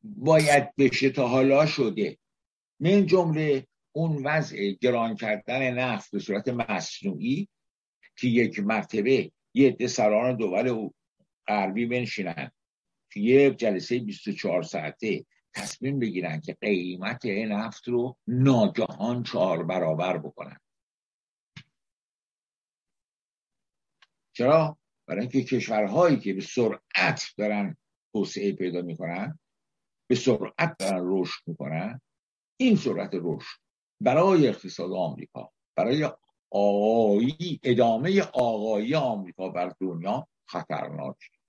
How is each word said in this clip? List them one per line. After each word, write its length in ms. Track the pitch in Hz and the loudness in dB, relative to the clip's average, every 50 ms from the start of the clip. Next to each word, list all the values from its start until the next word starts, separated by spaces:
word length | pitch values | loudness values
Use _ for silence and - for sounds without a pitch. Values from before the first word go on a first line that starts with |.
| - | -16
باید 720 | - - - 120 147 160 156 156 151 143 143 139 - - | -14 -12 -2 4 6 6 6 6 6 6 4 4 2 0
بشه 340 | - 139 127 123 - - 139 | 2 2 4 4 2 0 0
تا 180 | 131 143 131 | 2 0 0
حالا 380 | 120 123 131 131 139 139 139 156 | 2 2 4 4 6 6 4 4
شده، 520 | 156 - - 131 110 95 107 104 80 - _ _ _ _ _ _ _ _ _ _ _ _ _ | 2 2 0 -2 -2 0 -2 -4 -4 -4 _ _ _ _ _ _ _ _ _ _ _ _ _
من 260 | 135 165 196 208 196 | 2 4 6 6 6
جمله 600 | 156 175 185 175 165 156 151 156 151 143 135 131 _ _ _ _ _ _ | 6 4 4 4 2 0 0 2 2 0 0 -2 _ _ _ _ _ _
اون 280 | 151 165 165 156 143 131 | -2 -2 0 -2 -2 -2
وضع 460 | 143 151 160 147 - - - 101 101 | -2 0 -2 -2 -4 -6 -4 -4 -4
گران 440 | 95 - - 127 120 117 117 113 110 | -4 0 0 0 2 2 0 -2 -4
کردن 580 | 101 117 107 107 101 - - 120 135 135 127 123 | -4 -4 -4 -4 -4 -4 -6 -4 -2 -2 -2 -2
نفت 380 | 123 127 127 113 101 - - | -2 -2 -2 -2 -4 -6 -6
به 80 | - 101 | -8 -8
صورت 280 | 90 - 98 104 104 | -4 -2 -4 -2 -2
مصنوعی 1000 | 131 120 120 113 - 104 90 82 - - - - 98 92 - 104 120 135 175 202 - _ _ _ _ _ _ _ _ _ _ _ _ _ | -4 -4 -4 -4 -4 -4 -6 -6 -8 -12 -8 -6 -6 -6 -4 -4 -2 -2 -2 -4 -8 _ _ _ _ _ _ _ _ _ _ _ _ _
که 120 | - - | -4 -2
یک 320 | 127 117 120 117 104 - - | 2 4 4 2 2 0 -2
مرتبه 720 | 101 101 113 107 101 - - 110 101 123 135 117 - - _ _ _ _ _ | -2 0 0 -2 -2 -2 -4 -2 2 2 2 2 0 -4 _ _ _ _ _
یه 140 | 120 139 | 4 4
عده 200 | 135 - - 127 | 4 4 2 -4
سران 480 | 110 - - 110 107 107 107 120 127 127 | -4 0 2 2 4 4 4 2 0 -2
دول 540 | 110 110 98 90 101 120 127 120 110 107 - _ _ _ _ _ _ _ _ _ _ _ | 0 -2 -2 0 0 0 0 -2 -2 -4 -8 _ _ _ _ _ _ _ _ _ _ _
غربی 380 | - 107 104 98 95 95 110 120 | -4 -2 0 0 -2 -2 -2 -2
بنشینن 680 | 117 123 123 120 107 - - 98 87 80 160 67 - _ _ _ _ _ _ _ _ _ _ _ _ | -2 -2 -4 -4 -4 -6 -6 -6 -6 -6 -8 -10 -12 _ _ _ _ _ _ _ _ _ _ _ _
که 80 | - 104 | -6 -2
یه 320 | 104 117 127 135 139 139 | 2 6 6 8 6 6
جلسه 480 | 113 - 120 110 98 90 78 - 120 131 | 4 2 -2 0 0 -2 -2 -2 -4 -4
بیست 280 | 123 104 101 - - | -4 -6 -10 -8 -6
و 40 | 107 | -8
چهار 320 | 98 - - 95 85 90 82 | -8 -4 -2 -2 -2 -2 -2
ساعته 640 | 80 - 80 76 76 - _ - 110 92 - - _ _ _ _ _ _ | -4 -8 -8 -8 -8 -10 _ -4 -4 -4 -4 -6 _ _ _ _ _ _
تصمیم 460 | - - - - _ 123 135 143 139 | -12 -10 -10 -10 _ -6 -4 -2 -2
بگیرن 420 | 120 107 87 92 87 85 78 78 | -2 -2 -2 -4 -6 -4 -6 -8
که 160 | 78 90 82 _ | -8 -10 -12 _
قیمت 640 | - 107 101 90 87 90 90 90 92 104 123 127 - | -2 0 0 0 0 -4 -8 -6 -6 -8 -8 -6 -6
نفت 640 | 117 98 101 113 110 104 101 110 113 107 - _ | -4 -4 -4 -4 -4 -4 -4 -4 -6 -10 -12 _
رو 300 | 123 120 120 120 131 127 _ _ | -4 -2 -2 -2 -4 -8 _ _
ناگهان 960 | - 123 127 131 139 131 117 107 98 - - 110 - - - 101 117 123 123 117 | -4 0 2 4 6 6 6 4 2 2 -2 -4 -4 -4 -6 -4 -4 -4 -4 -6
چهار 400 | - - 98 87 95 87 82 87 | -4 0 0 0 2 0 -2 -2
برابر 540 | 82 92 92 87 80 78 78 90 92 87 | -2 -2 0 0 0 0 0 -2 -2 -2
بکنن. 420 | 82 76 76 - - 78 69 - - _ _ _ _ _ _ _ _ _ _ _ _ _ _ _ _ _ _ _ - - _ _ _ _ _ _ _ _ _ _ _ _ _ _ _ _ _ _ _ _ _ _ _ _ _ _ _ _ _ _ _ _ _ _ _ _ _ _ _ _ _ _ _ _ _ _ _ _ _ _ _ _ _ _ | -4 -6 -10 -14 -14 -16 -16 -16 -20 _ _ _ _ _ _ _ _ _ _ _ _ _ _ _ _ _ _ _ -20 -20 _ _ _ _ _ _ _ _ _ _ _ _ _ _ _ _ _ _ _ _ _ _ _ _ _ _ _ _ _ _ _ _ _ _ _ _ _ _ _ _ _ _ _ _ _ _ _ _ _ _ _ _ _ _
چرا؟ 440 | - 120 127 151 165 156 151 156 _ _ _ _ _ _ | 0 2 4 4 4 4 2 -4 _ _ _ _ _ _
برای 140 | - 80 98 | -8 -6 -6
اینکه 220 | 117 127 - 139 - | -6 -2 -2 -2 0
کشورهایی 760 | - 135 120 117 - 113 107 107 95 98 151 180 175 143 104 | 0 -2 -2 -2 0 0 0 0 0 2 4 4 4 4 2
که 140 | - 101 95 | 0 -4 -4
به 80 | 95 | -4
سرعت 920 | - - - - 120 110 101 - _ _ - 95 92 - 156 - - - _ | -6 -6 -2 0 0 0 0 -4 _ _ -2 0 0 0 0 -2 -8 -12 _
دارن 400 | - 104 104 107 104 101 95 - _ _ _ _ _ _ _ _ | -4 -2 -2 0 -2 -2 -4 -6 _ _ _ _ _ _ _ _
توسعه 380 | 110 95 - - - 101 101 | -2 -2 -2 -4 -2 -2 -2
پیدا 300 | 95 - 95 90 85 87 | -2 -2 -4 -4 -4 -4
می‌کنن، 580 | 87 87 82 80 87 82 87 90 101 127 156 - _ _ _ _ _ _ _ _ _ _ _ _ _ _ | -6 -6 -8 -8 -6 -6 -6 -6 -6 -8 -10 -14 _ _ _ _ _ _ _ _ _ _ _ _ _ _
به 60 | 127 | -2
سرعت 600 | 120 - 131 117 107 - 110 _ - 165 160 - _ | 2 4 2 2 2 0 -8 _ -4 -4 -4 -4 _
دارن 220 | 95 98 98 90 90 | -4 -2 -2 -2 -2
رشد 380 | 90 95 95 90 85 - - _ | 0 0 0 0 -2 -6 -12 _
می‌کنن، 540 | - 82 - 67 67 78 80 87 107 120 131 _ _ _ _ _ _ _ _ _ _ _ | -12 -10 -10 -8 -6 -6 -6 -6 -6 -10 -12 _ _ _ _ _ _ _ _ _ _ _
این 180 | _ 262 254 214 | _ 4 4 4
سرعت 340 | - - 131 95 85 92 - - | 4 2 -2 -2 -4 -4 -4 -6
رشد 460 | 90 82 87 76 69 - - - _ _ _ _ _ _ _ _ _ | -4 -4 -4 -4 -6 -8 -16 -18 _ _ _ _ _ _ _ _ _
برای 460 | 107 120 131 156 175 196 190 170 147 | 0 2 4 6 6 6 6 6 6
اقتصاد 440 | 120 101 - - 92 - - 85 - | 4 2 -2 -10 -14 -10 -8 -8 -6
آمریکا، 600 | - 92 87 76 67 - - - _ - 57 - _ _ _ _ _ | -4 -4 -4 -4 -4 -8 -14 -16 _ -16 -16 -16 _ _ _ _ _
برای 340 | - 90 113 131 151 151 - - _ _ _ _ _ _ _ | -2 0 2 2 0 0 -2 -4 _ _ _ _ _ _ _
آقایی، 1120 | - 101 101 101 101 101 104 107 113 117 113 104 101 104 117 131 151 - 175 180 147 - - | 0 2 4 4 4 4 2 4 4 4 4 4 4 4 2 2 0 -4 -6 -8 -8 -4 0
ادامه 580 | 135 123 117 123 117 113 113 139 180 190 196 | 2 4 4 4 4 4 2 0 2 2 2
آقایی 720 | - - - 127 123 117 113 104 104 110 110 101 107 120 147 | 2 2 0 0 0 2 0 -2 -2 0 0 0 0 0 0
آمریکا 540 | 160 143 - 113 101 95 87 - - 92 92 | 0 0 0 -2 -4 -8 -12 -12 -10 -10 -6
بر 260 | - 87 90 90 - _ | -4 -4 -6 -6 -6 _
دنیا 480 | 95 92 87 82 85 95 113 139 160 _ _ _ _ | -6 -6 -6 -6 -4 -4 -4 -4 -6 _ _ _ _
خطرناکه. 840 | _ - 87 - _ 78 71 - 73 76 76 71 67 - _ - - _ _ _ | _ -10 -10 -8 _ -6 -6 -6 -8 -8 -10 -10 -10 -10 _ -20 -20 _ _ _